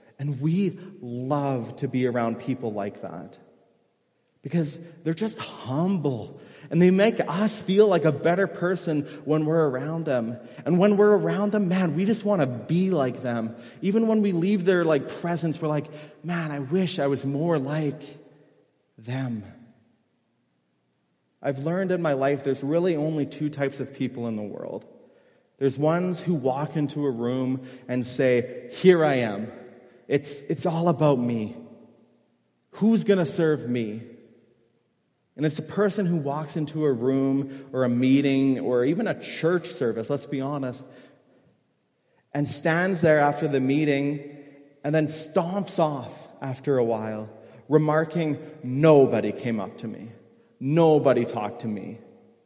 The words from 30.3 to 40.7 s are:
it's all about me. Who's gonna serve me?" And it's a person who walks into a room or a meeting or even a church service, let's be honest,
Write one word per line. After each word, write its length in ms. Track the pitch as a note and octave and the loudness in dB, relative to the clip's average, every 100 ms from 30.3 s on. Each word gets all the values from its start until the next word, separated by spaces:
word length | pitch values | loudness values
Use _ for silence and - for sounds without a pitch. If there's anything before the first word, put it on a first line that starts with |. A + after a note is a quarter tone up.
| - | -10
it's 240 | - E3 F3+ | -6 -4 -4
all 220 | E3 E3+ | 0 0
about 300 | D#3 D3+ C3 | 2 4 4
me. 380 | A#2+ A#2 G#2+ - - - - _ _ _ _ _ _ _ _ | 0 -2 -6 -10 -18 -20 -20 _ _ _ _ _ _ _ _
Who's 320 | - G#3+ A3+ | 0 2 4
gonna 220 | - F#3+ D#3 | 4 2 2
serve 420 | - D#3+ D3 A#2 | 2 2 2 -2
me?" 320 | B2 A2 A2 - - - _ _ _ _ _ _ _ _ _ _ - | -4 -4 -8 -14 -20 -20 _ _ _ _ _ _ _ _ _ _ -4
And 80 | D3+ | -4
it's 120 | D#3 | -4
a 40 | |
person 420 | - G3 G#3 G#3+ | -6 0 0 0
who 120 | F3+ E3+ | 0 0
walks 400 | C#3 D3 D3+ E3 | -2 -6 -6 -6
into 280 | D3 D#3 | -4 0
a 80 | D3+ | 0
room 760 | A#2+ B2+ C3+ C3+ C3+ C3+ - - | 2 0 2 2 0 -4 -10 -8
or 120 | C3 | 0
a 40 | B2 | 0
meeting 720 | A#2+ C3 C#3 C#3+ C3+ C3+ B2 | 2 4 4 4 4 2 2
or 260 | G2+ B2 | 0 2
even 220 | B2+ E3+ G#3 | 2 0 -2
a 120 | C#3 | -4
church 500 | - - D#3+ F3+ - | -8 -2 0 0 -2
service, 420 | - A#2+ A2 A2 | -4 -2 -2 -4
let's 160 | C#3+ - | -6 -4
be 160 | C3+ | -6
honest, 420 | C3+ D3 C3 | -4 -4 -6